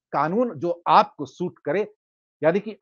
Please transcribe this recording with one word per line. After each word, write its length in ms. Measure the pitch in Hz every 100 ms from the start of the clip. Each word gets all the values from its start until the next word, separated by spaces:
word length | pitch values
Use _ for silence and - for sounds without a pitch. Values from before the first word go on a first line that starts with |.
| _
कानून 420 | 147 151 196 247 156
जो 240 | 170 170 -
आपको 400 | 170 208 - 135
सूट 320 | - 175 -
करे, 360 | - 170 208 - _ _ _ _
यानी 180 | 156 185
कि 180 | 214 202